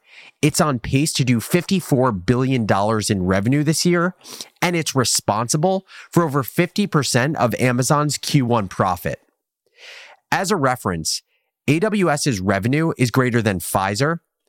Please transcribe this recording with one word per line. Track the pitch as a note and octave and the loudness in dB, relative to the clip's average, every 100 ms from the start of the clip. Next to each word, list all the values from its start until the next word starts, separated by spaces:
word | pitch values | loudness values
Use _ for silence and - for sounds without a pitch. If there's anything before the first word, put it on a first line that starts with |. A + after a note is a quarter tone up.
| _ - - _ | _ -20 -20 _
It's | D3+ - | 0 2
on | D#3 B2+ | 0 0
pace | - C3+ D#3+ | -2 0 0
to | - B2 | 0 2
do | A#2+ | 2
fifty-four | - F3+ - F#3+ - B2+ C3 | 2 -2 0 -2 0 2 2
billion | G2 F2 B2 C3 C3 G#2 | 0 0 0 2 0 2
dollars | G2+ G#2 A2 G2 | 2 2 0 0
in | G2+ | 0
revenue | F2+ F#2+ G2+ C#3+ | 2 2 2 2
this | D3 D#3+ | 0 0
year, | F3+ F3 F3 - - - - _ | 2 2 0 -4 -14 -18 -18 _
and | F3 F3 | -2 -2
it's | D#3 C3+ | -2 0
responsible | A2+ - - G#2 A#2 D#3 F#3 F#3+ - - - | 0 0 -2 -2 -2 0 0 0 -4 -16 -4
for | - | 0
over | E3 C#3 | 0 0
fifty | B2 - F3 - G3+ | -2 -2 -2 -2 0
percent | D#3 B2+ B2 C3+ D#3 | 0 0 2 0 0
of | B2 - | 0 0
Amazon's | B2+ B2 B2 D3 D3 - | 0 0 2 2 0 -2
Q | - D3 B2 | 0 0 2
one | A#2 F#2+ | 0 -2
profit. | - G2 F2 D#2 C2 _ _ _ _ _ _ - - - - _ | 0 0 0 -6 -10 _ _ _ _ _ _ -20 -20 -20 -20 _
As | D#3 F#3 | -2 0
a | G3 | 0
reference, | C3+ B2+ A2 E2+ D#2 - - _ _ _ - | 0 0 -2 -4 -4 -6 -10 _ _ _ 0
A | D#3 | 0
W | G#3+ G#3 F3 | 0 0 0
S's | D3 D3+ G#2 | 0 0 -2
revenue | F#2 G2 A2 C#3+ D#3+ - | 0 0 0 0 0 0
is | B2 | 0
greater | C3+ B2+ A#2 | 0 0 0
than | A2 F#2 | 0 -2
Pfizer, | - G#2 F#2+ G#2 C#3+ E3 - _ | -2 -2 -2 -2 -2 -4 -8 _